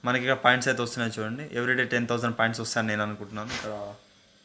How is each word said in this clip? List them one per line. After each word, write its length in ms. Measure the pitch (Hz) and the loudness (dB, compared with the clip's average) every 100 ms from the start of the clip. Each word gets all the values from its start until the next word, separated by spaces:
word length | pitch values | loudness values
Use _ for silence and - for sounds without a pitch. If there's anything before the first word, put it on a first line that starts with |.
మనకి 180 | 123 123 | 0 0
ఇక్కడ 140 | 123 131 | 2 4
పాయింట్స్ 320 | - 127 131 | 6 6 4
అయితే 140 | 123 | 0
వస్తున్నాయి 380 | 117 123 113 113 | 0 -2 -2 -2
చూడండి. 380 | 110 123 151 120 | -6 -6 -6 -2
Everyday 300 | 123 127 123 | 0 2 2
టెన్ 200 | 123 117 | 0 0
థౌసండ్ 300 | 120 117 113 | 0 0 2
పాయింట్స్ 220 | 113 117 | 0 2
వస్తాయని 280 | 113 - 110 | -2 0 0
నేను 140 | 107 | 0
అనుకుంటున్నాను. 480 | 104 104 101 107 110 | -2 -4 -10 -10 -6
ఇక్కడ 420 | 127 110 104 101 104 - - _ _ | -6 -6 -8 -10 -14 -20 -20 _ _